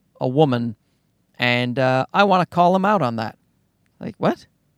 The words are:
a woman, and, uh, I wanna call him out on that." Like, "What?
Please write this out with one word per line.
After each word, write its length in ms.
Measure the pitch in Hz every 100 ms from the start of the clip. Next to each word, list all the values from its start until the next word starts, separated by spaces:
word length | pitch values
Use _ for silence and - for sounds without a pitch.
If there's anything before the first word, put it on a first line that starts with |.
| _ -
a 60 | 131
woman, 480 | 135 151 120 117 - _ _ _ _ _ -
and, 400 | 123 123 123 120
uh, 280 | 131 131 -
I 120 | 185
wanna 220 | 202 185 160
call 280 | 175 175
him 100 | 190
out 160 | 196 208
on 160 | 123 113
that." 220 | 110 - _ _ _ _ _ -
Like, 160 | - -
"What? 300 | 185 349 - _ _